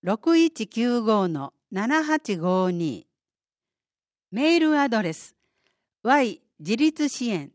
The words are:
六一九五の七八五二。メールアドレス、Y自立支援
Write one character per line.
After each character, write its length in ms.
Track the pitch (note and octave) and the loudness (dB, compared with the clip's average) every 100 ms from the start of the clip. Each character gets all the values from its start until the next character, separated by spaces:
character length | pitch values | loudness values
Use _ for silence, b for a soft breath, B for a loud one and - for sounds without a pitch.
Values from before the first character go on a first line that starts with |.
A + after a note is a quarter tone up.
六 320 | F3+ G#3+ - E4 | -4 -2 2 4
一 300 | E4 - G#3+ | 4 0 -8
九 340 | - A#3+ A#3+ | -2 0 0
五 280 | A3 G#3+ F#3 | 2 2 0
の 260 | D#3 C3+ _ _ | -2 -8 _ _
七 320 | F#3+ A3 D4+ | -6 0 0
八 340 | D4+ D#4 D4+ F#3+ | 0 -2 -2 -4
五 360 | E3+ F#3 F#3 | 0 0 0
二。 340 | F3 E3 G#2 - _ _ _ _ _ _ _ _ _ _ _ _ | -2 -4 -6 -12 _ _ _ _ _ _ _ _ _ _ _ _
メ 240 | F#3+ D4 E4+ | -2 2 4
ー 40 | |
ル 200 | D#4 D4+ | 4 2
ア 80 | C#4 | 2
ド 120 | A3+ | 0
レ 120 | F#3 | -2
ス、 240 | D#3+ - _ _ _ _ _ _ _ | -6 -12 _ _ _ _ _ _ _
Y 400 | A3 C#4+ B3 - _ _ | 0 2 2 -4 _ _
自 180 | D#3 A3+ | -4 0
立 320 | D4+ D#4 D4+ | 0 0 -4
支 200 | - A#3+ | -2 -4
援 240 | F#3+ C#3+ | -4 -6